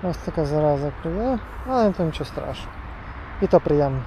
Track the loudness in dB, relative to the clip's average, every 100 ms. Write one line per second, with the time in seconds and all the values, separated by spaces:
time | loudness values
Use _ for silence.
0 | -4 -4 -4 -2 0 2 4 2 0 -4
1 | -4 -2 0 -2 -4 -10 -2 4 4 4
2 | 0 0 -6 -6 -6 -8 -10 -12 -14 -12
3 | -12 -12 -12 -2 4 6 6 4 4 0